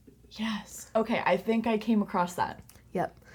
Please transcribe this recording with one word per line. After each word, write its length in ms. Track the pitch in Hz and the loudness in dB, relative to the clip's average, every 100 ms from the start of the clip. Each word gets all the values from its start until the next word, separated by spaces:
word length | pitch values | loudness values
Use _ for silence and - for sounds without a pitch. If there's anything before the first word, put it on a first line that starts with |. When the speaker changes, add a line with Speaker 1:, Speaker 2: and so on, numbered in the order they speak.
| - - - | -20 -20 -18
Speaker 1:
Yes. 580 | - 220 208 - - - 220 | -6 -4 -4 -6 -16 -2 0
Okay, 260 | 226 208 - | 2 0 2
I 120 | 180 | 2
think 300 | 226 226 233 | 2 0 2
I 100 | 220 | 0
came 240 | 226 214 | 2 2
across 340 | 202 190 175 - | 2 0 0 0
that. 240 | - - - - - | -4 -4 -16 -20 -6
Speaker 2:
Yep. 220 | 180 - - - | -4 -4 -6 -20